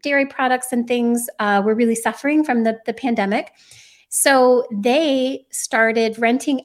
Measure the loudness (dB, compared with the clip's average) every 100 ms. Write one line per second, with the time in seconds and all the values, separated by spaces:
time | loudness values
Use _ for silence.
0 | -2 0 -2 -2 -2 -2 -2 -4 -2 0
1 | 0 0 -4 -4 0 2 2 2 2 0
2 | -2 -4 0 0 2 0 0 -2 -6 -6
3 | -4 -2 0 -2 -4 _ -20 -20 -20 _
4 | -10 -2 2 4 4 4 0 -2 0 2
5 | 2 0 -2 -4 _ -12 -4 0 2 2
6 | -2 0 0 0 0 -4